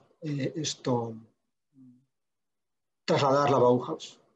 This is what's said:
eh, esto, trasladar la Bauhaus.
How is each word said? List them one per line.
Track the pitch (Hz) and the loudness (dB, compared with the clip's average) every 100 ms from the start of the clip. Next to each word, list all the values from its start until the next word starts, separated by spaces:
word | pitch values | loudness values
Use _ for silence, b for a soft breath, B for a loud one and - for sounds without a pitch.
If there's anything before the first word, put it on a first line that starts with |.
| _ _ | _ _
eh, | 156 143 156 165 | -8 -4 -4 -6
esto, | 143 - 139 120 117 113 113 _ _ _ _ 135 127 123 _ _ _ _ _ _ _ _ _ _ - | -8 -6 -4 -2 -4 -10 -18 _ _ _ _ _ -20 -20 _ _ _ _ _ _ _ _ _ _ -2
trasladar | 151 143 139 143 | 0 2 2 2
la | 135 | 4
Bauhaus. | 123 123 - 160 - - _ | 4 4 0 -10 -12 -20 _